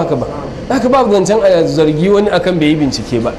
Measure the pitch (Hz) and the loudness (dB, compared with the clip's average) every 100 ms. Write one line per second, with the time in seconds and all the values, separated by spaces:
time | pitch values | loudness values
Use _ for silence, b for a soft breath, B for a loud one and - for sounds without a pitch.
0 | 160 139 - - - - - 269 233 269 | 0 -2 -4 -8 -12 -12 -6 -2 0 2
1 | 247 202 185 214 196 180 156 143 156 151 | 2 2 2 2 4 2 2 2 2 2
2 | 180 202 208 180 175 180 151 156 143 - | 2 2 2 0 0 0 0 2 0 -4
3 | 110 120 117 | -4 -4 -4